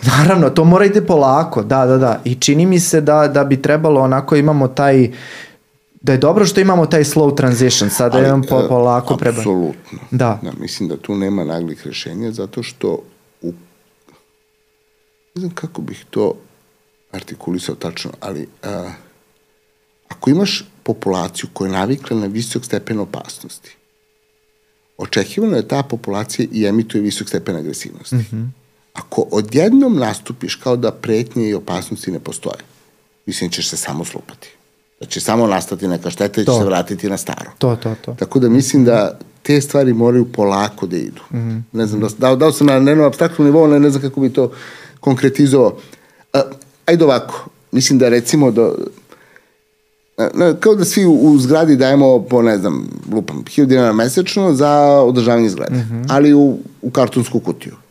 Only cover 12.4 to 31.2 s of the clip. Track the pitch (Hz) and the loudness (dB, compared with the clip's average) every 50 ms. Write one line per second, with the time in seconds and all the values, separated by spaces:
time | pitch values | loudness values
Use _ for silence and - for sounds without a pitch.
12.4 | 98 95 - 123 117 - - _ - 101 85 - - - _ _ _ _ _ _ | -12 -10 -10 -12 -12 -12 -12 _ -4 -4 -4 -4 -8 -14 _ _ _ _ _ _
13.4 | - 87 87 - - _ _ _ _ _ _ _ _ _ _ _ _ _ _ _ | -12 -12 -12 -12 -20 _ _ _ _ _ _ _ _ _ _ _ _ _ _ _
14.4 | _ _ _ _ _ _ _ _ _ _ _ _ _ _ _ _ _ _ _ 175 | _ _ _ _ _ _ _ _ _ _ _ _ _ _ _ _ _ _ _ -10
15.4 | 185 175 175 - - 160 - - - - - - - _ - - 107 98 - - | -10 -10 -10 -10 -14 -12 -12 -12 -12 -12 -14 -16 -18 _ -4 -2 -2 -2 -4 -6
16.4 | _ _ _ _ _ _ _ _ _ _ _ _ _ _ - 95 - - 82 - | _ _ _ _ _ _ _ _ _ _ _ _ _ _ -18 -18 -16 -16 -20 -14
17.4 | - - 87 92 - - - - - 85 85 - - - - - - - 98 76 | -10 -8 -8 -8 -8 -10 -12 -10 -10 -12 -12 -10 -14 -14 -14 -14 -14 -12 -12 -12
18.4 | 73 - _ _ - 101 101 92 90 90 85 - - _ _ _ _ _ _ _ | -14 -14 _ _ -14 -12 -12 -12 -12 -14 -16 -20 -20 _ _ _ _ _ _ _
19.4 | _ _ _ _ _ _ _ _ _ _ _ _ _ _ - _ - 131 139 175 | _ _ _ _ _ _ _ _ _ _ _ _ _ _ -18 _ -2 0 0 0
20.4 | 202 - - - - - _ _ _ - 113 - - 101 92 92 85 87 87 - | 0 -2 -4 -8 -12 -16 _ _ _ -8 -8 -6 -4 -4 -4 -4 -4 -6 -8 -12
21.4 | - 87 - - 98 95 95 95 95 107 135 143 - - 120 110 104 98 101 110 | -14 -14 -10 -8 -6 -6 -4 -4 -4 -4 -4 -6 -6 -6 -6 -6 -4 -6 -6 -8
22.4 | 120 123 - - - - - 101 - - 117 107 98 - - - - - - - | -8 -6 -8 -10 -8 -6 -8 -8 -6 -8 -8 -8 -8 -8 -10 -14 -14 -16 -18 -18
23.4 | - - - - _ - - _ _ _ _ _ _ _ _ _ _ _ _ _ | -20 -20 -20 -20 _ -20 -20 _ _ _ _ _ _ _ _ _ _ _ _ _
24.4 | _ _ _ _ _ _ _ _ _ _ _ - 95 95 - 110 95 - - - | _ _ _ _ _ _ _ _ _ _ _ -14 -12 -6 -4 -4 -4 -4 -4 -4
25.4 | 220 220 180 120 - - 135 139 135 135 - 117 - - 101 101 110 - - - | -2 0 0 -2 -2 -2 -4 -4 -4 -4 -8 -10 -8 -8 -6 -6 -6 -8 -6 -6
26.4 | 117 110 - 110 107 101 104 113 113 113 - 110 104 104 95 - 101 - - 95 | -6 -4 -2 -2 -2 0 0 -2 -2 -2 -4 -4 -4 -4 -4 -6 -10 -8 -8 -8
27.4 | - - 92 82 76 78 71 - - - - - - - 131 123 110 98 113 110 | -6 -6 -8 -8 -8 -10 -10 -12 -14 -16 -18 -20 -14 -6 -4 -4 -4 -4 -8 -10
28.4 | 113 123 127 _ _ _ _ _ _ _ _ - - _ - - - - - 104 | -10 -10 -12 _ _ _ _ _ _ _ _ -20 -16 _ -4 -4 -4 -2 -2 -4
29.4 | 107 107 - 135 170 214 233 269 277 254 226 151 123 110 104 - - - 127 - | -4 0 0 0 2 4 4 4 4 4 2 0 0 -2 -4 -8 -10 -16 -14 -12
30.4 | - 110 - - - 131 123 120 113 110 107 - - - 110 107 | -10 -12 -12 -8 -4 -2 -2 0 -2 -4 -6 -6 -4 -2 -2 -2